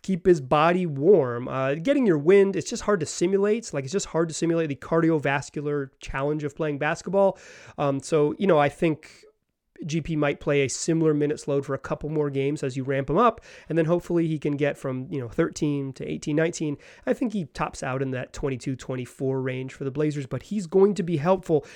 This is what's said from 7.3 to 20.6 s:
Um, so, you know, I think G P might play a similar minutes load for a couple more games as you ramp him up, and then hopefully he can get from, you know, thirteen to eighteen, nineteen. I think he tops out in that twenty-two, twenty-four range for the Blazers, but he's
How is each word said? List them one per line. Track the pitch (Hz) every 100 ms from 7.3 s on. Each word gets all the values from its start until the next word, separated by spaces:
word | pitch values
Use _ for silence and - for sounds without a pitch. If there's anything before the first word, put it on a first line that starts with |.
| - - - - -
Um, | 147 139
so, | - 160 147 -
you | 196
know, | 156
I | 143
think | - 170 156 - - - _ _ _ _ -
G | 185 165
P | 156
might | 156 147 147
play | - 143
a | 135
similar | - - 165 160
minutes | 147 147 151 -
load | 143 139
for |
a | 135
couple | - 156 147
more | 156 147
games | 135 135 151
as | 139 131
you |
ramp | 131 135 139
him | 160
up, | 233 220 - - -
and | 160
then | 156
hopefully | 175 - 175 165
he | 156
can | 151 143
get | 143 143
from, | 139 131 131
you | 147
know, | 120
thirteen | - 160 - 151 143 135
to | 127 156
eighteen, | 156 - 151
nineteen. | 165 175 156 143 - - -
I |
think | 247 247
he | 208 156
tops | - 156 -
out | 143 131
in | 135
that | 127 -
twenty-two, | - 143 127 - 127
twenty-four | - 131 123 - 135 135
range | 131 127 131
for | -
the | 135
Blazers, | 135 151 147 135
but | 131
he's | - 208